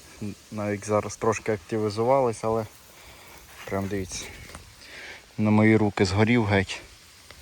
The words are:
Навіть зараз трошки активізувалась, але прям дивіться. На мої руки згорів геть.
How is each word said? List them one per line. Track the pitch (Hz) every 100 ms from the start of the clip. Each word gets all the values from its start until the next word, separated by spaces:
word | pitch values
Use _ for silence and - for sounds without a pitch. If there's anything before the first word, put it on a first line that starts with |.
| - - 104 - -
Навіть | 107 104 101 101
зараз | 104 101 -
трошки | 113 104 -
активізувалась, | 107 - 110 107 107 117 139 123 110
але | 110 113 107 - - - - - - - - -
прям | - 98 95
дивіться. | 101 90 - - - - - - - - - - - - -
На | 107
мої | 107 110 110
руки | 104 -
згорів | 95 101 113 120
геть. | 104 98 95 - - - - - - -